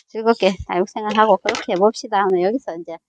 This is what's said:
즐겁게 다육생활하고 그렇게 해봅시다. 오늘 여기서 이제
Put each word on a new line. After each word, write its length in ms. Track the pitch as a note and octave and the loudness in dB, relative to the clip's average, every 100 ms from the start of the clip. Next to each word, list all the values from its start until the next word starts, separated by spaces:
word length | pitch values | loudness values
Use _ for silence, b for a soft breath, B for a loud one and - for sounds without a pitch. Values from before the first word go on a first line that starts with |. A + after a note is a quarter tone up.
| - | -14
즐겁게 440 | G#3+ A3+ A#3 F#3+ F#3 - | -4 0 2 0 0 -4
다육생활하고 720 | F3+ - A3+ G#3+ G#3+ A3 F#3+ | -4 -4 -4 -2 2 4 4
그렇게 360 | - - - | 0 -4 -2
해봅시다. 520 | F3+ G#3 - A#3 G#3 G3 | 2 2 2 -2 0 2
오늘 120 | F#3 | 2
여기서 340 | F#3 B3+ - E3+ | 2 -2 -6 -12
이제 200 | E3+ E3 | -12 -14